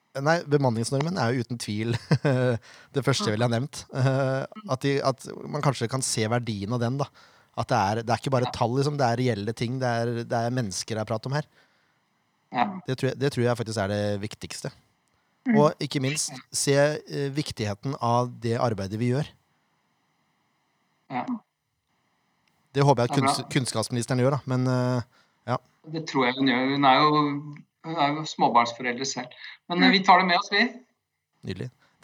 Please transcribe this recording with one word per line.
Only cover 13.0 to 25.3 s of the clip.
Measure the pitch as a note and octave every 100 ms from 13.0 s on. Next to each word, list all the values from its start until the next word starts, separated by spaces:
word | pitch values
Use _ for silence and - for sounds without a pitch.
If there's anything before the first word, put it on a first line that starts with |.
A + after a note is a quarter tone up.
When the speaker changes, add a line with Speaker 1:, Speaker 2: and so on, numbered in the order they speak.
| C3
Speaker 1:
jeg, | A#2+
det | C#3
tror | B2+ A#2+
jeg | A#2+
faktisk | A2 A2+
er | F#2+
det | G#2 G#2 G#2 G2+
viktigste. | - D#2+ - C#3 - _ _ _ _ _ _ C4
Speaker 3:
Mm. | A3
Speaker 1:
Og | D3 - D3
ikke | D3
minst, | C3 D3+ - C3+ -
se, | - - C#3
eh, | C#3+ D3+ - D3+ C#3
viktigheten | C#3 D3 - G#2 G2+ C#3 C#3+
av | A#2 A#2+ B2 A#2+
det | A2+ A#2+
arbeidet | B2 G2+ G2 G#2+
vi | A#2+
gjør. | B2+ D#3 - _ _ _ _ _ _ _ _ _ _ _ _ _ _ _ _ -
Speaker 2:
Ja. | B3+ - A3+ _ _ _ _ _ _ _ _ _ _ _ _ _ C3+
Speaker 1:
Det | C#3+
håper | A#2+ A#2+
jeg |
at | -
Speaker 2:
Det |
er | C3+
bra. | C#3
Speaker 1:
kunns-, | B2+
kunnskapsministeren | D3 B2 A2+ G#2 A#2+ A#2 B2+ B2
gjør, | C#3+
da. | -
Men, | B2+ B2+
eh, | B2+ B2 B2+ A2+ _ _